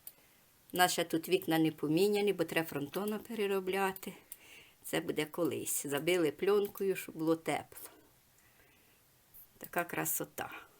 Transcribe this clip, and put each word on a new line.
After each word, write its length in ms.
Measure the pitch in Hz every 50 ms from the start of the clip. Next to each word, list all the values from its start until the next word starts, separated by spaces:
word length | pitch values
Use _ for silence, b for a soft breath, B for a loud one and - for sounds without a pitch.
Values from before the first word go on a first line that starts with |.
| _ B B B B B B B B B B B _ - -
У 40 |
нас 140 | 170 180 175
ще 120 | - 180 160
тут 260 | - - 160 - -
вікна 300 | 180 185 - - 160 160
не 120 | 160 156
поміняні, 640 | 156 - - 147 156 170 196 208 208 202 208 202 185
бо 100 | 175 160
треба 240 | - - 165 160
фронтоном 520 | - - 147 143 - - 185 202 208 214 202
переробляти. 920 | - - 226 214 202 196 196 196 185 190 185 196 196 190 190 - - 202 170 - - B B B B B B B B B B B -
Це 180 | - - 165
буде 240 | 165 165 147 151 151
колись. 640 | 151 - 175 170 143 110 - - - - - -
Забили 440 | 143 139 139 127 170 180 185 165 143
пленкою, 640 | 139 - 185 190 202 208 202 196 - - 196 190 185
щоб 200 | 185 - - -
було 200 | 160 160 160 165
тепло. 540 | 160 - 160 - - - - - - - - - - - - _ _ _ _ b b b b b b b b b b b b b b b _ _ _ _ _ - - - - _
Така 260 | - - - - 175 175
красота. 680 | - - 156 160 160 - - 156 - - - - - - - - - -